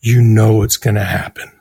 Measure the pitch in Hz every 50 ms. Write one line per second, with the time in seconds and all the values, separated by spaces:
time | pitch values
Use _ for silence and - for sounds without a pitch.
0 | _ 113 117 123 120 117 110 107 107 110 110 110 101 - - - - - 104 104
1 | 101 95 95 95 - - - - - - _ _